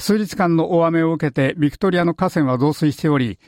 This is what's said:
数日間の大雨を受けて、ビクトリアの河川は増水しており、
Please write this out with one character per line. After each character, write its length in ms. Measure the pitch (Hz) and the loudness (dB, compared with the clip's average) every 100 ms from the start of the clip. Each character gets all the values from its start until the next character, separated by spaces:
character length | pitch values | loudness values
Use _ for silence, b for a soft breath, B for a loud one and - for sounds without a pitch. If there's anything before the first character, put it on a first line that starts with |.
数 160 | - 208 | 0 0
日 200 | 214 - | 0 -2
間 200 | 175 165 | 0 2
の 220 | 160 170 | 2 2
大 80 | 165 | 2
雨 160 | 165 | 2
を 100 | 165 | 0
受 140 | 165 151 | 0 -2
け 60 | |
て、 240 | 139 135 175 | 0 -2 0
ビ 140 | 147 | -2
ク 40 | - | 0
ト 140 | 196 | -2
リ 80 | 175 | 0
ア 60 | |
の 100 | 175 | 0
河 160 | 165 185 | 0 -2
川 160 | 170 139 | 0 0
は 100 | 127 | 0
増 160 | 143 | 0
水 200 | 151 151 | 0 -2
し 40 | 135 | 0
て 100 | 160 | 0
お 100 | 143 | 0
り、 220 | 120 92 | -2 -6